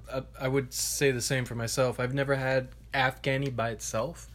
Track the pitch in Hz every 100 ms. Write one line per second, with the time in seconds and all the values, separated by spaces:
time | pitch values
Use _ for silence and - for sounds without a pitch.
0 | - 131 - - 135 139 127 - - -
1 | 139 123 - 135 120 117 113 - 127 117
2 | 123 139 139 135 131 131 127 - - 170
3 | 160 - 143 135 139 117 113 110 - 110
4 | 135 175 -